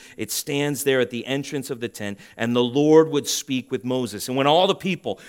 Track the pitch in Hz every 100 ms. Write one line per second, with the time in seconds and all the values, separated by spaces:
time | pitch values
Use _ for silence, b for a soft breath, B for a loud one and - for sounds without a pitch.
0 | B B 107 - - 143 147 135 139 131
1 | 120 120 120 135 143 143 - 120 117 -
2 | 104 101 B B 117 123 123 135 151 156
3 | 160 147 - - - 131 - 123 120 131
4 | 120 101 - 131 139 160 190 - 190 175
5 | 117 95